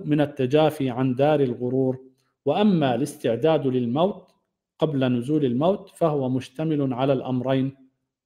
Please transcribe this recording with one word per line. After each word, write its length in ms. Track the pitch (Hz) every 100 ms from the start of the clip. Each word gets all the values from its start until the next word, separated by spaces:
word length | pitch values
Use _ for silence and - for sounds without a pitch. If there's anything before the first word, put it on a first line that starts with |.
من 160 | 147 147
التجافي 720 | 139 - 127 151 156 - 131
عن 240 | 117 131
دار 260 | 123 143 147
الغرور. 580 | 131 120 123 131 131 127 - _ _ _
وأما 500 | 139 170 214 175 135
الاستعداد 720 | 117 143 - 131 113 160 156 135
للموت 680 | 127 120 135 185 - - _ _ _ _ -
قبل 260 | 156 139
نزول 400 | 127 123 123 151
الموت 440 | 135 120 165 202 -
فهو 400 | - 165 147 127
مشتمل 640 | 127 - - 160 147 135
على 200 | 120 139
الأمرين، 640 | 131 127 127 127 135 135 - _ _ _ _